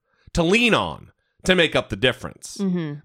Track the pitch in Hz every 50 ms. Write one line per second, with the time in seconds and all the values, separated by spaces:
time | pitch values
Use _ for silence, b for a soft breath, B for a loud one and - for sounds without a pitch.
0 | _ _ _ _ _ - - 175 165 170 202 233 240 226 180 120 95 82 65 -
1 | 50 - _ _ _ _ _ _ - 190 185 185 160 143 - 131 - - 110 98
2 | 123 127 113 - - 78 - - - - - - 202 190 180 180 160 147 147 147
3 | -